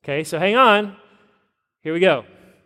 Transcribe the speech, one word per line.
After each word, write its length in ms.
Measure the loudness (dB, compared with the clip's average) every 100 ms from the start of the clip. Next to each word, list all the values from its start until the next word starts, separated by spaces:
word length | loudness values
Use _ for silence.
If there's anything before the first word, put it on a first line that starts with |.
| -6
Okay? 180 | -8
So 160 | -6 -4
hang 160 | 0 2
on. 400 | 4 2 -2 -14 _ _ _ _ _ _ _ _
Here 120 | -8
we 60 | 0
go. 240 | 0 0 -6 _ _ _